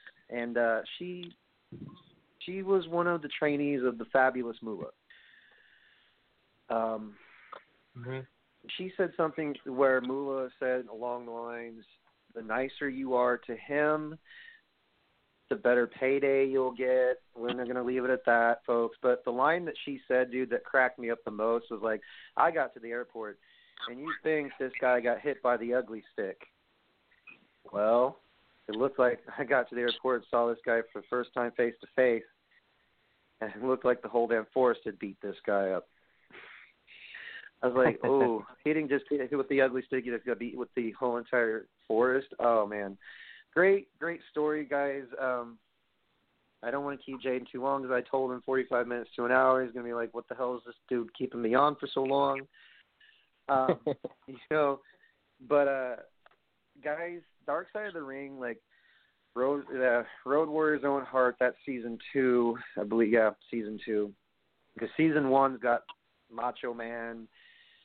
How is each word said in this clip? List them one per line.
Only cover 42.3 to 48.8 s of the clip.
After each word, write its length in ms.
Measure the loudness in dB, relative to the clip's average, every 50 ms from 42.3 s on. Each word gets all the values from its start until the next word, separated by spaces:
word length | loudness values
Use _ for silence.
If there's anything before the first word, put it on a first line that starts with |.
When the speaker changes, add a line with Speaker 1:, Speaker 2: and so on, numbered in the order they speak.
| -4 0
Speaker 1:
Oh, 280 | 2 4 4 4 2
man. 320 | 0 -2 -4 -4 -6 -8 -10 -16 -20 -20 -20 -20 -20 -20 -20 -12 _ 2
Great, 340 | 4 6 6 6 4 0 _ _ -8
great 220 | -8 -8 -8 -8 -12 -8
story, 360 | -4 -2 -2 0 -2 -2 -4
guys. 380 | -2 -2 -2 0 -2 -2 -6 -8 -10 -8 -4
Um, 380 | -2 -2 -2 -2 -6 -8 -14 -20 _ _ _ _ _ _ _ _ _ _ _ _ _ _ _ _ _ _ _ -10
I 80 | -6 -4
don't 140 | -4 -4 -4
wanna 140 | -6 -8 -8
keep 240 | -10 -12 -10 -6
Jaden 280 | -4 -2 -2 -4 -4 -8
too 120 | -8 -4
long 200 | -2 -2 -2 -2
'cause 80 | -2 -2
I 120 | -2 -2
told 300 | -2 0 -2 0 0 -2
him 100 | -4 -6
forty-five 440 | -4 -2 0 0 0 0 0 0